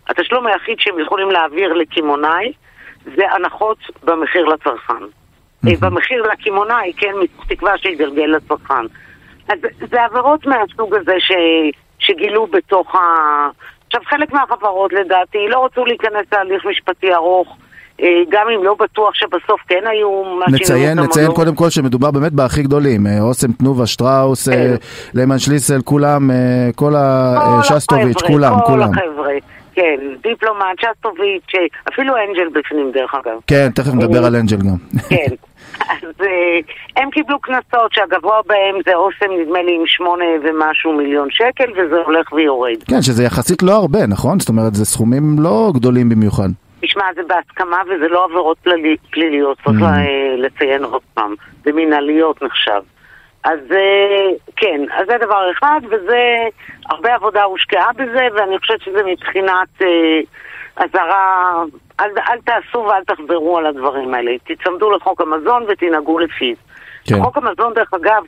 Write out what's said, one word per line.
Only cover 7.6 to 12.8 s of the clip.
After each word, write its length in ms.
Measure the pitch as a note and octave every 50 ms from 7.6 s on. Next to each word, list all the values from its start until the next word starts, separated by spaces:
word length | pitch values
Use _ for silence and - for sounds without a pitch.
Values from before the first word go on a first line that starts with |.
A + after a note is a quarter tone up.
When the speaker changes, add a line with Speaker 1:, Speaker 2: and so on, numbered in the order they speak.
| F3 G3+ G3
Speaker 1:
שיתגלגל 480 | - - F#3+ E3 C#3+ D#3 C#3 C#3+ D3+ D3+
לצרכן. 580 | D3+ D#3 D3+ - - D3+ - - - C#3 B2 A2+ A2 - - - - - - - - - _ - -
אז 80 | G#3+ G#3+ A3+ A3 - - - -
זה 120 | A3+ A#3+ A#3
עבירות 400 | G#3+ G#3+ B3 A#3+ C#4+ D4+ D#4 -
מהסוג 480 | C#4 C4 A#3 G3+ - - A3+ A3+ F#3+ G#3
הזה 200 | G3+ E3 - F#3 F3
ש-, 140 | - - F#3 F3 E3 E3 E3 D#3+ D#3 D3 - _ _ _ _ -
שגילו 480 | - - F3+ - F#3+ G#3 G#3 A3 A3
בתוך 480 | F3 G3 F3+ - - G3+ F#3